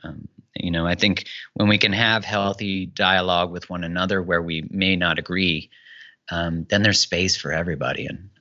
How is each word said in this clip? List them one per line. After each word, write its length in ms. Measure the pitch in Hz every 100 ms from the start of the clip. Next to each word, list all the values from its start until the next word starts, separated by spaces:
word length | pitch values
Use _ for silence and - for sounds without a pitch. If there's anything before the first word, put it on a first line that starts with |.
Um, 240 | - - - _ - -
you 120 | 90
know, 160 | 82 85
I 80 | 87
think 300 | 104 87 - - -
when 160 | - 104
we 80 | 104
can 160 | 110
have 320 | 98 113 110 98
healthy 640 | 104 98 98 101 95 90
dialogue 640 | - 92 95 92 87 87
with 180 | 87 -
one 140 | 90
another 380 | 82 87 92 98
where 200 | 90 85
we 260 | 85 80 -
may 240 | 98 95 92
not 240 | 87 78
agree, 500 | - 90 92 78 - _ - - - _ -
um, 360 | 85 85 82 82
then 120 | 101
there's 180 | 104 95
space 380 | - 87 92 -
for 160 | 71
everybody. 540 | 78 85 73 64 - 69
And 240 | 67 - -